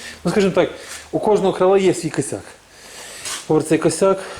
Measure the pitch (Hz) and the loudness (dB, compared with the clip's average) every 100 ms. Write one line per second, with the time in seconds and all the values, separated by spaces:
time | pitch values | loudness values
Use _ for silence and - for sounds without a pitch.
0 | - - 175 190 196 180 156 - - - | -16 -6 -2 2 2 2 0 -2 -14 -16
1 | - 160 - 202 185 - 185 196 185 160 | -8 -4 2 2 2 2 4 4 4 0
2 | 160 - 135 101 - - - - - - | -2 -4 -4 -6 -12 -20 -20 -20 -20 -18
3 | - - - - - 156 - 156 165 - | -16 -14 -10 -10 0 0 2 2 2 2
4 | 196 190 - | 2 2 -4